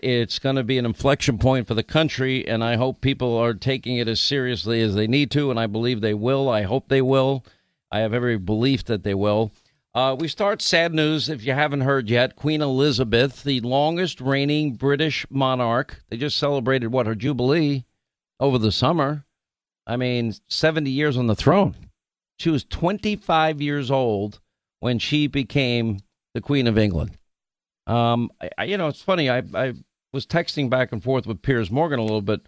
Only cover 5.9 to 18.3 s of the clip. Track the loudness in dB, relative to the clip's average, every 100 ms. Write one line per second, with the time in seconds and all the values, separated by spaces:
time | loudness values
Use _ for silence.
5.9 | -2 -2 -2 0 0 2 0 0 -2 0
6.9 | 2 4 2 2 0 -6 _ _ _ _
7.9 | -2 0 0 0 -2 -2 0 2 0 -2
8.9 | -4 -2 0 2 2 0 -6 _ _ _
9.9 | -2 0 0 -6 -2 -2 0 0 2 2
10.9 | 2 2 0 -2 -6 -4 0 0 0 2
11.9 | 0 2 2 2 0 -2 0 0 2 2
12.9 | 2 2 2 2 0 -4 -2 0 0 0
13.9 | 0 -4 -4 -2 0 0 0 -2 -2 0
14.9 | 2 0 -2 -6 0 0 2 0 0 -2
15.9 | -10 _ -6 -4 -2 0 0 2 0 0
16.9 | 0 0 -2 -2 0 2 2 2 0 -6
17.9 | _ _ _ _